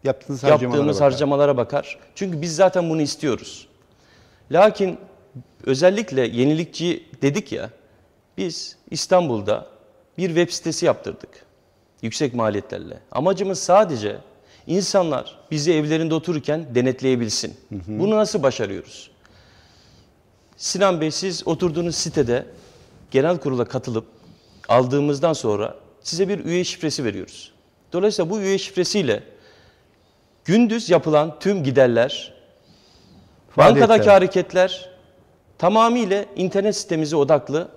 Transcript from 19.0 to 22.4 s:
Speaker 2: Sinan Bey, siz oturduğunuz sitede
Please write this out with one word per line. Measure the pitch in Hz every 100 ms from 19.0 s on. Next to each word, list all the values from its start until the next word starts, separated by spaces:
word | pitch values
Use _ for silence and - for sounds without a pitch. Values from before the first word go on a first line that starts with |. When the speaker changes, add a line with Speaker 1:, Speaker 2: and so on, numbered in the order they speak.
| - _ _ _ _ _ _ _ _ _ _ _ _ _ _ _
Speaker 2:
Sinan | - 185 196 175
Bey, | 156
siz | 147 190 165 -
oturduğunuz | 165 180 151 175 156
sitede | 165 156 123 120